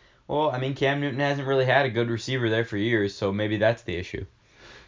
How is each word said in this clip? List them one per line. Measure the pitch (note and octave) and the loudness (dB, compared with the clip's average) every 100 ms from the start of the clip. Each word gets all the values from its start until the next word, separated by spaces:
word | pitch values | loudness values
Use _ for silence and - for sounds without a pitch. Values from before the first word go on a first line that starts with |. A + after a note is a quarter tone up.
| _ _ - | _ _ -6
Well, | C#3+ D3+ | -2 0
I | B2+ | -2
mean, | C3 C3+ | -4 0
Cam | C#3 C#3+ | 0 2
Newton | C#3+ B2+ | -2 0
hasn't | C#3+ C#3+ C3+ | 0 0 0
really | C3+ C3 | 2 4
had | C3 C3+ | 4 2
a | |
good | A2+ A#2+ | 0 0
receiver | A#2 - C3 A#2 | -2 -2 -2 0
there | A2+ A2+ | 0 0
for | G#2 | -2
years, | A2 A2+ G2+ - | 0 2 0 -2
so | G2+ | -2
maybe | G2+ G#2+ G#2 | 0 -2 2
that's | G#2+ A#2 | 2 2
the | - F2 | -4 -8
issue. | F#2 - - _ _ _ - - | -6 -10 -10 _ _ _ -20 -20